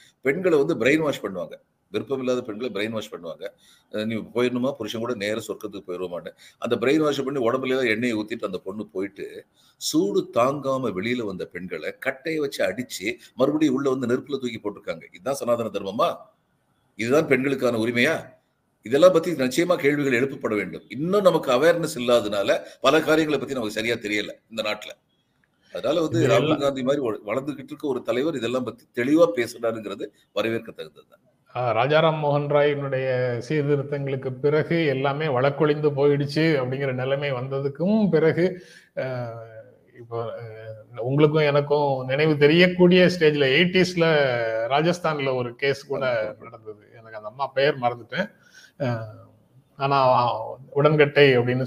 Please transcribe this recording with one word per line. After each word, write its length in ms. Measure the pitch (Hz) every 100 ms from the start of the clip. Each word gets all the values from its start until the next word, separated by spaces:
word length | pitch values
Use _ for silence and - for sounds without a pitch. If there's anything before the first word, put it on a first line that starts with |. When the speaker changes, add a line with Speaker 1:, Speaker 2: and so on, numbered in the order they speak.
| _ _
Speaker 1:
பெண்களை 360 | 127 160 180 156
வந்து 200 | 139 151
பிரெயின் 220 | 117 156
வாஷ் 240 | 151 131
பண்ணுவாங்க, 300 | 104 92 82 - _ _ _
விருப்பம் 280 | 107 107 135
இல்லாத 220 | 127 127
பெண்களை 280 | 113 104 123
பிரெயின் 180 | 98 107
வாஷ் 240 | 113 104
பண்ணுவாங்க. 340 | 87 85 78 95 _ _ _ _
அஹ், 140 | 104 110
"நீ 100 | 113
போயிடணுமா, 560 | 90 117 123 123 127
புருஷன் 300 | 143 107 113
கூட 120 | 117
நேரா 280 | 113 101 110 107
சொர்க்கத்துக்கு 360 | 95 104 98 92
போயிடுவோமான்னு." 440 | 90 92 87 82 - - -
அந்த 180 | 117 117
பிரெயின் 240 | 120 156
வாஷ் 240 | 151 135
பண்ணி 160 | 131 143
உடம்புல 280 | 113 131 131
ஏதாவது 220 | 131 123
எண்ணெயை 260 | 107 123 107
ஊத்திட்டு 300 | 104 113 104
அந்த 120 | 92
பொண்ணு 280 | 92 104 104
போயிட்டு, 600 | 95 98 - 78 95 - _ _ -
சூடு 520 | - 151 196 190 -
தாங்காம 560 | 123 123 143 135 131 127
வெளியில 360 | 92 110 123 107
வந்த 200 | 92 -
பெண்களை 520 | 87 90 78 80 -
கட்டையை 440 | - - 170 160
வச்சு 240 | 143 - 98
அடிச்சு 480 | 98 123 - 98 120 - -
மறுபடியும் 380 | 139 151 156
உள்ள 160 | 127 139
வந்து 180 | 131 120
நெருப்புல 320 | 127 131 139
தூக்கி 220 | 127 113
போட்டிருக்காங்க. 380 | 104 92 - 82 -
இதுதான் 220 | 90 95
சனாதன 360 | 139 117 117 113
தர்மமா? 460 | 98 98 107 165 98 - _ _ _ _ _ _ -
இதுதான் 320 | 113 143 160
பெண்களுக்கான 500 | 127 135 135 123 117
உரிமையா? 580 | 113 120 131 160 - - _ _ _ _
இதெல்லாம் 300 | 104 135 180
பத்தி 200 | 165 180
நிச்சயமா 440 | 151 127 143 170 175
கேள்விகள் 360 | 139 147 139
எழுப்பப்பட 440 | 120 135 135 120 107
வேண்டும். 280 | 90 78 -
இன்னும் 340 | 123 165 202
நமக்கு 300 | 190 160 -
அவேர்னஸ் 460 | 123 156 170 139 123
இல்லாதனால 600 | 120 120 104 101 104 165 - -
பல 180 | 131 156
காரியங்களை 380 | 143 156 156 143
பத்தி 140 | 131
நமக்கு 200 | 131 107
சரியா 220 | 107 113 117
தெரியல 340 | 107 104 90 - _
இந்த 140 | 113
நாட்டுல. 280 | 104 104 - - _ _ _ _ _ _ _
அதனால 280 | 90 95 165
வந்து 220 | 160 -
Speaker 2:
இது 40 | 131
Speaker 1:
ராகுல் 140 | 117
Speaker 2:
எல்லாம் 180 | 151 147
Speaker 1:
காந்தி 240 | 139 131
மாதிரி 240 | 127 147 123
வ-, 120 | 104 104
வளர்ந்துகிட்டு 380 | 117 139 131
இருக்க 240 | 127 147 151
ஒரு 140 | 123
தலைவர் 340 | 113 120 151 143
இதெல்லாம் 280 | 113 127
பத்தி 220 | 117 - _ -
தெளிவா 320 | 123 156 170 -
பேசுறாருங்கிறது 720 | 117 113 117 110 98 101 - _ _
வரவேற்க 380 | 98 110 113 113
தகுந்ததுதான். 540 | - 80 _ - _ _ _ _ 123
Speaker 2:
ஆ, 200 | 123 110
ராஜாராம் 440 | 131 151 160 156
மோகன் 260 | 147 143 143
ராயினுடைய 880 | 147 147 143 139 131 131 127 127 120 -
சீர்திருத்தங்களுக்கு 800 | 156 143 147 139 143 139 135 135
பிறகு 560 | 123 147 151 147 170 156
எல்லாமே 400 | 131 139 139 160
வழக்கொழிந்து 640 | 123 139 139 151 151 151
போயிடுச்சு 560 | 139 147 143 143 151 160 147
அப்படிங்கிற 360 | 127 135 139
நிலைமை 380 | 127 127 139 147
வந்ததுக்கும் 800 | 127 131 139 139 135 175 220 202
பிறகு, 520 | 160 160 151 180 180 - - _ -
ஆ, 360 | 131 127 117 117 113 110 110 _ _ 123
இப்போ, 340 | 117 117 117
ஆ, 720 | 101 117 110 113 110 - -
உங்களுக்கும் 400 | 120 139 151 156
எனக்கும் 640 | 147 143 143 147 143 131 127
நினைவு 320 | 135 156 151
தெரியக்கூடிய 720 | 147 170 180 180 180 180 180 -
ஸ்டேஜ்ல 260 | 156 151 135
எயிட்டிஸ்ல 580 | 139 180 185 175 180 165 151 139 120 113 110 113
ராஜஸ்தான்ல 640 | 139 160 175 160 151 135 131
ஒரு 200 | 123 117
கேஸ் 320 | 139 135 -
கூட 480 | 139 135 117 107 107
Speaker 1:
ஆமா. 40 |
Speaker 2:
நடந்தது. 440 | 117 117 110 104 104
எனக்கு 260 | 117 113 110
அந்த 120 | 107
அம்மா 180 | 120 135
பெயர் 320 | - 139 143
மறந்துட்டேன். 520 | 120 120 113 143 208 _ _ - - -
ஆ, 260 | 131 117 110 107 - _ _ _ _ -
ஆனா 540 | 139 139 131 123 120 110 113 - -
உடன்கட்டை 680 | 143 147 156 143 143 143 123
அப்படின்னு 280 | 123 123